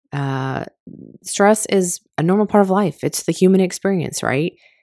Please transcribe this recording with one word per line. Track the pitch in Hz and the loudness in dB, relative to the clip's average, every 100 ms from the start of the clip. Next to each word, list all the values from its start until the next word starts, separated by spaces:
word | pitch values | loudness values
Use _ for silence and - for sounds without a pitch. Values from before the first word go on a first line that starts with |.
| _ | _
Uh, | 143 139 131 131 - - - - - - - | -8 -4 -4 -4 -6 -8 -14 -20 -20 -20 -18
stress | - - 202 214 - | -8 2 4 4 0
is | 196 180 - _ - | 0 0 -4 _ -2
a | |
normal | 160 196 202 | 0 2 2
part | 208 | 2
of | 190 | 4
life. | 190 190 - | 2 0 -2
It's | 151 - | -6 -4
the | - | -4
human | 165 185 190 | 2 4 4
experience, | 185 - 196 190 - - | 2 -2 -2 -2 -4 -4
right? | - 131 165 - _ _ | -2 -2 -2 -6 _ _